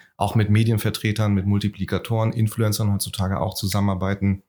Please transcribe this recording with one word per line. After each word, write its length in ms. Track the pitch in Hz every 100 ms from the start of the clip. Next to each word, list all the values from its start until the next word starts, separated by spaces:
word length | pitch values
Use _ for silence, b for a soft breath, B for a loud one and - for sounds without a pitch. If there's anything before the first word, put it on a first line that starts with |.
| B -
auch 180 | 101
mit 160 | 113 98
Medienvertretern, 840 | 107 113 107 107 - 110 104 104
mit 140 | 98 98
Multiplikatoren, 840 | 101 101 95 95 95 - 113 113
Influencern 600 | 117 107 - 107 107 107
heutzutage 460 | 101 - - 92 85
auch 160 | 95
zusammenarbeiten. 880 | - 98 101 101 92 95 98 101 95